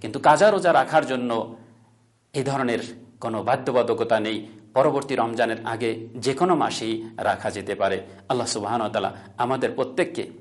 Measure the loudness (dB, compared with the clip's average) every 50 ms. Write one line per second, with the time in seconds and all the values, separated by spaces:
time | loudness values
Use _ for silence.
0 | -10 -8 -6 2 6 6 6 8 6 6 6 4 2 4 4 4 4 4 2 2
1 | 2 2 -2 -2 0 -2 -2 -2 -4 -6 -10 -18 -20 -20 -20 _ _ _ _ _
2 | _ _ _ _ _ _ -6 -4 -2 -2 -2 0 0 0 -2 -2 -4 -8 -14 -18
3 | -20 -20 _ -10 -8 -6 -6 -4 0 0 0 0 0 0 2 2 2 2 0 0
4 | 2 2 2 2 2 -2 -4 -6 -8 -12 -18 -20 -14 -2 2 2 4 4 2 0
5 | -2 -2 0 0 0 0 2 0 0 0 0 -4 -4 -6 -4 -2 -2 -2 -2 -4
6 | -8 -12 -10 -4 -2 -2 0 2 2 2 4 2 2 -2 -2 -4 -4 -4 -4 -4
7 | -6 -10 -8 -2 0 0 0 0 -2 -6 -6 -6 -6 -4 -2 0 0 0 0 -2
8 | -6 -10 -18 -16 -6 -4 -2 -2 -2 -2 -4 -4 -4 -2 -2 -2 -2 -2 -2 -2
9 | -2 -2 -6 -8 -18 -16 -4 -4 -2 0 0 0 0 -2 0 -2 -4 -2 0 -2
10 | -2 -2 -2 -8 -8 -8 -12 -20